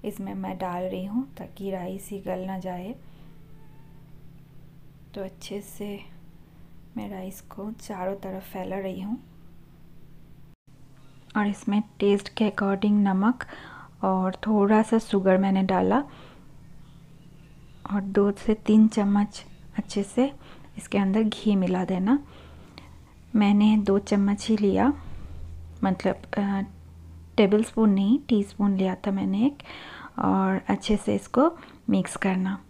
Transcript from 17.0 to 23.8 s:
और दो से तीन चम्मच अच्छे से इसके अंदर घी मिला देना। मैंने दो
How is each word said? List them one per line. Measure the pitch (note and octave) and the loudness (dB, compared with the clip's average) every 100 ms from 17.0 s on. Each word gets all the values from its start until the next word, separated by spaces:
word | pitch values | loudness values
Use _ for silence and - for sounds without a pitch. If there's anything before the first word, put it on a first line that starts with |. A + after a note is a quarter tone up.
| - - - - - - - - - | -20 -20 -20 -20 -20 -20 -20 -18 -4
और | G3+ | -4
दो | G3 G3 G3+ G3+ | 0 2 2 2
से | - G#3+ | -2 0
तीन | - A3 A3 | 6 8 8
चम्मच | A3 G3+ G3+ G#3 - - - - - | 6 2 2 0 -6 -18 -20 -10 -10
अच्छे | - G3+ | -4 -4
से | G3 - C#4 - - - - - | -2 0 0 -2 -20 -20 -18 -18
इसके | - G3+ | -4 0
अंदर | F#3+ G3+ | 2 2
घी | G#3+ - A3 | 2 0 2
मिला | G3 F3+ F3+ | 2 2 0
देना। | F#3 F#3 F#3+ C#4+ - - - - - - - - - - - | 0 0 2 2 0 -20 -20 -20 -20 -20 -20 -20 -20 -20 -2
मैंने | G#3+ G3+ G3+ G#3+ | 2 4 6 6
दो | G#3+ | 6